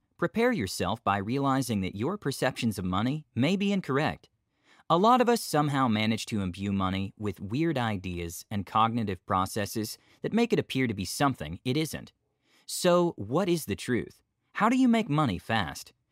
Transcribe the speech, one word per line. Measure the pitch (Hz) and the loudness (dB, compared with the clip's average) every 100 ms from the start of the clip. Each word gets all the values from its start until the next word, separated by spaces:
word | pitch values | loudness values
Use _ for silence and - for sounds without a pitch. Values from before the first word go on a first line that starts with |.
| _ - | _ -6
prepare | 170 - 240 | -4 0 0
yourself | 226 98 - 90 110 | 0 -2 -2 -4 -2
by | - 101 | 0 0
realizing | 98 135 139 135 127 107 | 0 -2 0 0 0 -2
that | 92 | -2
your | 98 127 208 | -4 -4 -4
perceptions | 143 131 131 131 120 104 | -4 -2 -2 -2 -2 -2
of | 92 | -2
money | 92 117 151 - - | 0 0 -4 -6 0
may | 139 190 | 0 2
be | 196 | 0
incorrect. | 196 - 135 147 73 _ _ _ _ _ _ - | 0 0 0 0 -4 _ _ _ _ _ _ 0
A | 170 | 4
lot | 214 247 | 6 6
of | 233 | 6
us | 233 | 2
somehow | - 151 147 139 131 | 2 0 2 2 2
manage | 107 107 113 - | 2 2 0 -2
to | 107 | -2
imbue | 92 92 98 | -2 -2 -2
money | 98 92 95 98 - | 0 0 0 -4 -6
with | 104 95 | -6 -6
weird | 95 123 165 139 | -4 -2 0 0
ideas | 117 101 92 87 85 82 - | -2 -2 -4 -6 -6 -10 -8
and | 101 98 | -6 -2
cognitive | 110 113 117 104 92 - | 2 2 2 -2 -4 0
processes | 95 92 - 101 - 107 - _ _ | 0 0 -2 -4 -4 -6 -8 _ _
that | - | -4
make | 214 233 | 0 2
it | 175 | 0
appear | - 131 127 | 0 0 0
to | |
be | 101 92 | -2 -4
something | - 143 127 76 82 | 0 0 0 -6 -8
it | - 131 | -2 -2
isn't. | 160 - - _ _ _ _ _ - | -2 -6 -12 _ _ _ _ _ -12
So, | - 180 175 175 - | -2 4 4 4 -2
what | 104 139 196 | -4 -2 0
is | 170 | 0
the | - 98 | -2 -6
truth? | - 120 76 - _ _ _ | -2 -2 -2 -10 _ _ _
How | - 220 | 0 2
do | 254 | 4
you | 262 | 4
make | 226 208 | 4 2
money | 147 147 87 | 2 2 0
fast? | - 113 82 65 - _ _ | -2 -2 -2 -6 -14 _ _